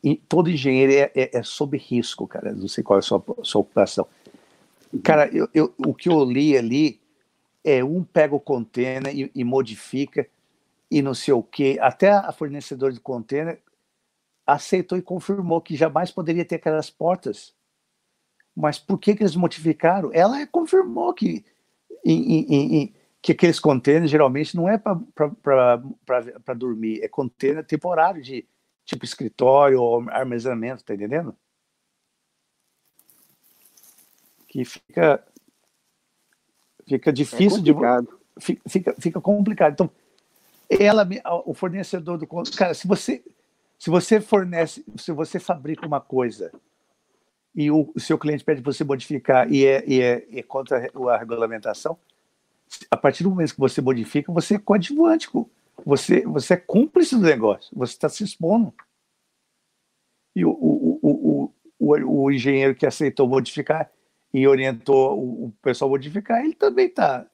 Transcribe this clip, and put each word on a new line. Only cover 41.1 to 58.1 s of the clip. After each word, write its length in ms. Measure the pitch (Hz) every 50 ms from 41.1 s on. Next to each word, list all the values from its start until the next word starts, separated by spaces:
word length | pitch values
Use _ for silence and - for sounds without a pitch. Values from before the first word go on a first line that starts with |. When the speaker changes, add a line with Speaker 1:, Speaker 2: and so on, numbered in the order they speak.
| 196 -
Speaker 1:
a, 140 | - 165 170 170 - -
o 40 |
fornecedor 680 | 151 - - 180 170 196 185 - - 180 156 175 175 160
do 80 | 160
con-, 160 | - 165 170 165 - -
cara, 160 | - 190 175 -
se 120 | - - 180
você, 340 | 208 - - - - - _ - _ _ _ _ _ _ _ _ _ _
se 120 | - 165
você 300 | 165 180 170 - 220 214
fornece, 640 | 208 - 220 202 185 180 175 165 165 156 - - - - -
se 160 | - - -
você 260 | 160 143 160 - - 175
fabrica 480 | - - - 135 131 147 156 - -
uma 140 | 160 147 135
coisa 500 | - _ 135 127 127 120 101 104 95 - - - _ _ _ _ _ _ _ _ _ _ _ _ _ _ _ _ _ _ _
e 160 | - 147 147
o, 220 | 147 156 147 156 -
o 60 | -
seu 180 | - - 160 156
cliente 260 | - 147 151 135 -
pede 180 | - 156 135
pra 100 | 120 143
você 120 | 131 - 160
modificar 680 | 139 139 131 - - 156 135 _ - 131 127 123 -
e 140 | 151 139 135
é, 180 | 135 135 135 -
e 140 | - 131 127
é, 260 | 123 123 120 120 - _ 113 127
é 40 |
contra 360 | 113 _ - 135 131 - 143 123
a 20 |
re-, 100 | 120 123 _ 139 127 123
a 60 | 120 107
regulamentação, 800 | 117 110 117 117 113 110 117 107 - 120 101 - - 151 175 _ _ _ _ _ _ _ _ _ _ _ _ _ _ _ - - - _
a 60 | -
partir 260 | - - 143 - -
do 80 | 170 196
momento 220 | 185 180 165 143 -
que 60 | -
você 220 | 135 127 - -
modifica, 500 | 135 139 135 120 110 - - - 220 -
você 220 | 170 170 - - 208
é 40 | 202
coadjuvante, 680 | - - 202 214 170 - 285 302 330 330 330 320 - -
co-, 200 | - 240 233 _ _ _ _ _ _ - -
você, 380 | 151 139 135 - - - -
você 320 | - - 151 147 131 - 180
é 20 |
cúmplice 580 | 175 _ - - 208 277 311 _ 359 330 - 262
do 60 | 233
negócio, 460 | 190 165 147 117 113 110 98 - - - -
você 220 | - 123 120 - _
tá 100 | -
se 160 | 151